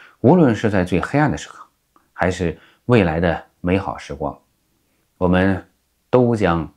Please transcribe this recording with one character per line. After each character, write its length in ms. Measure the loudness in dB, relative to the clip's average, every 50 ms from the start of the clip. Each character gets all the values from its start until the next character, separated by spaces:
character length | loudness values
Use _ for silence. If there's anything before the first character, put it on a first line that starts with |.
| -20 -20 _ _
无 120 | 2 4 4
论 200 | 6 4 4 2
是 160 | 0 -2 -2
在 120 | 0 -2
最 180 | 0 0 -2 -2
黑 180 | -2 -2 -2 -2
暗 120 | 0 0
的 60 | -2
时 120 | -6 -10 -14
刻， 160 | -20 -20 -20 _ _ _ _ _ _ _ _ _
还 180 | _ -4 -4 -4
是 280 | -2 -4 -6 -6 -6 -8 _ _ _ _ _
未 180 | 0 2 2 2
来 160 | 2 0 0
的 240 | -2 -2 -2 -4 -8 _ _ _
美 180 | -4 -2 -2 -2
好 180 | -4 -6 -10
时 180 | -12 -14 -16 -10
光， 220 | -8 -8 -8 -10 -12 _ _ _ _ _ _ _ _ _ _ _ _ _ _ _ -2
我 100 | 0 2
们 360 | 2 2 2 0 -2 -4 -8 _ _ _ _ _ _ _ _ _
都 240 | 2 4 4 2 2
将 340 | 0 0 0 0 -2 -4 -6 -10